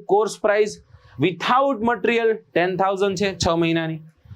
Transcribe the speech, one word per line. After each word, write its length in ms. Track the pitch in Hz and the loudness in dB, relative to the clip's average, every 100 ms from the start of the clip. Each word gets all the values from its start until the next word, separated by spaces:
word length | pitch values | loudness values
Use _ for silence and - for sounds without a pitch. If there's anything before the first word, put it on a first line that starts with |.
કોર્સ 380 | - 202 214 - | 2 2 0 -2
પ્રાઇસ 420 | 214 208 214 - - - - - | 0 2 0 -2 -20 -20 -18 -2
without 640 | 165 170 - 247 277 233 | -2 -2 0 2 2 0
material 480 | 233 233 214 233 226 220 - 185 | -2 0 0 2 0 -2 -2 -2
ten 200 | 180 185 | 0 0
thousand 380 | 190 196 202 180 | 0 0 -2 0
છે 200 | 202 185 | -4 -2
છ 120 | 185 | 0
મહિનાની, 500 | 165 165 165 160 160 - _ - | 0 0 0 -4 -6 -12 _ -20